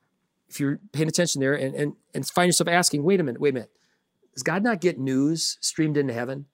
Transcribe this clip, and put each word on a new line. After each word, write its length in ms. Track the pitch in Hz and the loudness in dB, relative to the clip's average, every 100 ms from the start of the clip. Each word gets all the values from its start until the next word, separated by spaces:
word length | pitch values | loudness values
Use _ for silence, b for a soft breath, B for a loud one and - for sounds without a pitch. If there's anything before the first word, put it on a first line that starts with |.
| _ _ _ _ _ | _ _ _ _ _
if 100 | - | -4
you're 200 | 139 147 - | -2 -4 -6
paying 160 | 139 156 | -4 -2
attention 320 | 151 170 139 | 0 0 0
there, 140 | 135 | 0
and, 220 | 143 135 139 | 0 -2 -4
and, 200 | 147 - _ | -4 -6 _
and 140 | - 131 | -8 -2
find 200 | - 180 | 2 4
yourself 200 | 170 170 | 4 2
asking, 360 | 175 175 147 | 2 2 2
"Wait 180 | 151 196 | 2 2
a 20 | |
minute, 160 | 147 - | 2 0
wait 120 | 147 | 0
a 20 | |
minute. 180 | 127 110 _ _ _ _ _ _ | 0 -4 _ _ _ _ _ _
Does 100 | - | -8
God 200 | 127 175 | -4 0
not 180 | 240 202 | 0 0
get 180 | 170 135 | 0 0
news 580 | 131 131 143 165 - - | 0 2 2 0 -4 -4
streamed 340 | - - 156 147 | -4 -2 0 0
into 180 | 139 | 0
heaven?" 340 | 117 120 135 143 | -2 -6 -8 -12